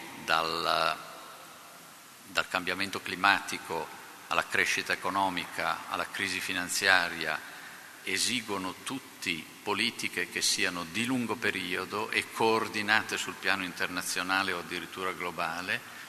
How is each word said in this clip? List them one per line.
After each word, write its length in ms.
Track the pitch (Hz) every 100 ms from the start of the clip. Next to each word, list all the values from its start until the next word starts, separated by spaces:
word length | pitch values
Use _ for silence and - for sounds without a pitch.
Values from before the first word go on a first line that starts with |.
| - -
dal, 720 | - 80 80 82 82 82 82 80 - - - - - - - - - - - - -
dal 220 | 90 78
cambiamento 520 | 92 87 92 98 95
climatico 1000 | - 90 98 95 - 87 - 82 78 - - - -
alla 180 | 82 80
crescita 460 | 95 90 - 92
economica, 960 | 90 95 95 98 87 80 - 82 82 -
alla 200 | 95 87
crisi 320 | - 98 92
finanziaria, 1000 | - 95 90 - 101 92 85 85 78 76 - - - - - -
esigono 720 | - 95 90 120 107 101 92 87
tutti 600 | - 135 - - - 80 78 -
politiche 680 | - - 117 - 107 - 87
che 100 | 101
siano 440 | - - 95 87
di 200 | 82 85
lungo 300 | 117 131 117
periodo 760 | 107 104 95 90 90 92 104 110
e 200 | 113 -
coordinate 840 | - 113 113 107 107 104 107 107 98
sul 160 | -
piano 300 | 90 95 95
internazionale 880 | 92 85 90 90 87 - 90 95 98
o 80 | 90
addirittura 520 | 80 87 82 - 92
globale, 880 | 85 87 80 85 82 92 120 - -